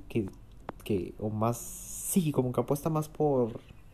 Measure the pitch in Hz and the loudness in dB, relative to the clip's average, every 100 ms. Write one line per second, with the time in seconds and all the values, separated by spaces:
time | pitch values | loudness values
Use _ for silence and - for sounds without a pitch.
0 | - 120 95 - - - - - - 101 | -2 -2 -2 -6 -20 -16 -14 -8 -2 -2
1 | - - 107 107 113 120 - - - - | -2 -6 -4 2 2 0 -6 -12 -10 -8
2 | - 196 151 143 127 123 - 147 165 156 | 0 2 4 2 2 2 0 0 0 0
3 | 151 - 151 131 113 117 - - - | 0 2 4 4 2 -2 -14 -20 -20